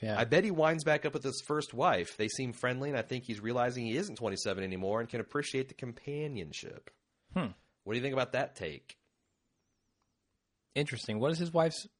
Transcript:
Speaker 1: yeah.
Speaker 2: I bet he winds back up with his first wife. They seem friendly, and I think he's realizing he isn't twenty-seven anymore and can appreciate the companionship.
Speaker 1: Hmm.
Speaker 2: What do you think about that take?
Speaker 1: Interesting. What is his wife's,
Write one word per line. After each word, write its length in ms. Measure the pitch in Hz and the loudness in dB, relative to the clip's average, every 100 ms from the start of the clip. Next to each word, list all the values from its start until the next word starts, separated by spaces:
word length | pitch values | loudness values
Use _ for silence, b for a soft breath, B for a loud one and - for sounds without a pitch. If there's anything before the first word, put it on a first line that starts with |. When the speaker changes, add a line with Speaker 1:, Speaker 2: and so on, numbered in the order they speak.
Speaker 1:
yeah. 160 | 110 104 | -2 0
Speaker 2:
I 60 | 117 | 4
bet 180 | 151 | 6
he 80 | 208 | 6
winds 320 | 160 156 165 | 4 4 4
back 200 | 156 147 151 | 4 2 2
up 80 | |
with 100 | 135 | -2
his 180 | 139 123 - | -2 -4 -2
first 260 | 151 - | -2 0
wife. 420 | 117 170 101 85 - | 2 4 4 2 -2
They 100 | 107 | -2
seem 240 | - 127 | -2 -4
friendly, 360 | 117 127 127 143 | -2 -2 0 0
and 80 | 131 | -2
I 40 | |
think 220 | 113 127 | -2 -4
he's 160 | 123 104 | -4 -4
realizing 460 | 107 123 123 123 117 | -2 2 2 0 -2
he 100 | 123 | 0
isn't 200 | 202 110 | -2 -4
twenty-seven 460 | 113 98 107 95 | -4 -2 -2 -2
anymore 360 | 95 92 95 110 | -2 -2 0 0
and 100 | 117 | 0
can 100 | 120 | -4
appreciate 460 | 107 143 143 131 131 | -2 -2 -2 -2 -4
the 40 | |
companionship. 1160 | - 127 117 - 147 151 120 80 - - - - - _ _ _ | -6 -10 -8 -8 -4 -4 -4 -8 -8 -12 -14 -18 -20 _ _ _
Speaker 1:
Hmm. 140 | - - - _ _ - | -4 -4 -6 _ _ -4
Speaker 2:
What 80 | |
do 20 | 117 | -2
you 60 | |
think 100 | 135 | 0
about 200 | 131 123 | 2 2
that 220 | 127 135 - | 0 -2 -4
take? 420 | 85 69 - - _ _ _ _ _ _ _ _ _ _ _ _ _ _ _ _ _ 135 | -6 -6 -12 -20 _ _ _ _ _ _ _ _ _ _ _ _ _ _ _ _ _ -2
Speaker 1:
Interesting. 440 | 147 120 - 107 | -2 -2 -4 0
What 120 | 135 | 2
is 80 | 165 | 2
his 120 | 170 | 2
wife's, 340 | 165 165 - - | 4 4 2 -8